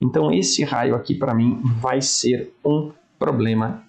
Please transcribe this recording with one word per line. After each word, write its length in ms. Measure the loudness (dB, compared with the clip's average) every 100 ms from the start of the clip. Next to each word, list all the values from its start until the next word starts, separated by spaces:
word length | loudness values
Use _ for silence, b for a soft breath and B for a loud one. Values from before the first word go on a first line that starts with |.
Então 300 | 0 2 2
esse 320 | 2 0 -2
raio 320 | -2 0 0 0
aqui 180 | -2
pra 200 | -4 0
mim 260 | 2 2 2
vai 380 | 0 0 0 -2
ser 520 | -2 -2 0 -2 -4 _
um 280 | -2 0 -2 -12 _ _
problema 640 | -2 0 0 0 -2 -6